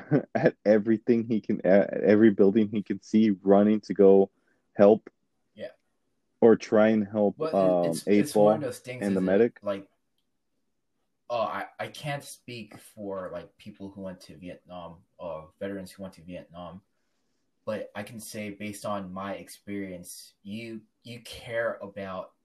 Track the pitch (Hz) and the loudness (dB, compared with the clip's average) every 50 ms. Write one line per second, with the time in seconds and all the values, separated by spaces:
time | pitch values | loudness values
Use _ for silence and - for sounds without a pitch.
0 | - - 147 139 - - - - 110 139 - _ - 101 110 110 101 113 113 107 | -4 -2 -2 -2 -2 -2 -4 0 0 0 0 _ 2 2 2 4 4 0 -2 0
1 | - - 120 117 110 113 113 107 - - 110 - - 87 95 101 - - - - | 2 0 0 0 0 -2 -4 -4 -2 -4 -4 -2 2 4 4 4 4 2 -2 -2
2 | - 90 107 104 110 113 98 - 101 98 98 113 107 104 110 107 95 - 104 98 | 2 4 4 6 6 6 6 6 4 4 4 4 2 0 -2 -6 -6 -6 -8 -8
3 | _ - - 110 110 110 98 90 95 98 98 98 104 104 107 107 - - 95 - | _ 0 2 2 4 4 2 0 2 4 4 6 6 4 2 0 -2 -4 2 4
4 | 101 95 98 98 98 - _ _ _ _ _ _ _ _ _ - 101 101 110 - | 6 8 8 8 6 2 _ _ _ _ _ _ _ _ _ 4 6 6 6 4
5 | - - _ _ _ _ _ _ _ _ _ - 101 - - _ _ _ _ _ | 2 -8 _ _ _ _ _ _ _ _ _ -16 -16 -16 -16 _ _ _ _ _
6 | _ _ _ _ _ _ _ - - 117 110 - - - 113 107 107 110 110 110 | _ _ _ _ _ _ _ 4 6 6 6 4 2 0 2 2 4 4 2 0
7 | 104 98 107 107 104 101 95 - - - - 98 95 92 90 87 87 85 82 80 | -2 -2 -2 0 0 0 0 -2 -6 -4 0 0 2 2 2 2 0 -2 -4 -4
8 | - 92 104 104 101 - - 104 104 104 107 - - - - - - 123 127 123 | -2 2 2 2 2 2 2 4 4 4 4 2 -2 -8 -10 -10 -14 -14 -10 -6
9 | 104 101 95 95 92 92 95 101 117 120 - - - 104 98 98 98 _ _ _ | -4 -2 -2 0 0 0 2 2 2 0 -2 -6 -8 -8 -8 -8 -10 _ _ _
10 | _ _ _ _ _ _ _ _ _ _ _ _ _ _ _ _ _ _ _ _ | _ _ _ _ _ _ _ _ _ _ _ _ _ _ _ _ _ _ _ _
11 | _ _ _ _ _ - 120 117 107 101 98 98 98 - - - 110 113 113 - | _ _ _ _ _ -6 -4 -4 -4 -4 -6 -8 -10 -12 -12 -14 -14 -14 -14 -14
12 | - 151 143 139 - - - - _ - 120 117 107 110 - 113 - - _ 113 | -10 -10 -10 -10 -10 -14 -20 -20 _ -18 -16 -16 -16 -18 -20 -20 -20 -20 _ -14
13 | 104 98 95 95 92 87 - 87 85 - _ _ - 107 - - 98 95 95 98 | -12 -10 -10 -10 -10 -12 -12 -14 -14 -16 _ _ -20 -20 -20 -18 -18 -18 -16 -14
14 | 95 95 90 - - - 85 76 87 87 85 - _ 87 87 90 85 85 85 85 | -14 -14 -14 -16 -20 -20 -20 -20 -18 -18 -18 -18 _ -20 -18 -18 -16 -18 -20 -20
15 | _ _ _ - 92 85 80 78 78 85 _ - 101 98 101 98 90 90 - - | _ _ _ -16 -14 -12 -12 -12 -14 -18 _ -12 -12 -10 -10 -10 -12 -16 -16 -16
16 | 98 90 - 87 82 90 90 85 - _ 80 87 90 85 87 95 _ _ _ _ | -18 -18 -18 -20 -18 -16 -16 -16 -16 _ -18 -16 -16 -16 -16 -18 _ _ _ _
17 | _ _ _ _ _ _ _ _ _ _ _ _ _ - 107 101 98 - - 101 | _ _ _ _ _ _ _ _ _ _ _ _ _ -10 -8 -8 -10 -12 -12 -14
18 | 104 - 120 110 104 - - 110 104 104 101 - 104 104 104 - - 110 104 101 | -14 -14 -14 -18 -16 -14 -12 -12 -12 -12 -12 -12 -12 -12 -12 -10 -8 -8 -8 -8
19 | 95 90 90 95 98 98 95 90 92 - - - _ 101 101 101 95 92 92 87 | -8 -10 -12 -12 -10 -10 -10 -12 -14 -18 -20 -20 _ -12 -10 -10 -10 -10 -12 -14
20 | 85 - - - - - _ _ - 101 101 113 117 113 113 110 107 _ _ _ | -16 -18 -20 -20 -20 -20 _ _ -18 -14 -14 -12 -12 -12 -14 -16 -18 _ _ _
21 | - 117 120 120 113 - - - - 120 117 117 117 113 - - 104 98 - 101 | -20 -18 -18 -18 -18 -18 -18 -18 -14 -8 -4 -4 -4 -4 -4 -8 -12 -16 -14 -12
22 | 98 95 92 92 - - _ _ | -12 -10 -10 -12 -12 -14 _ _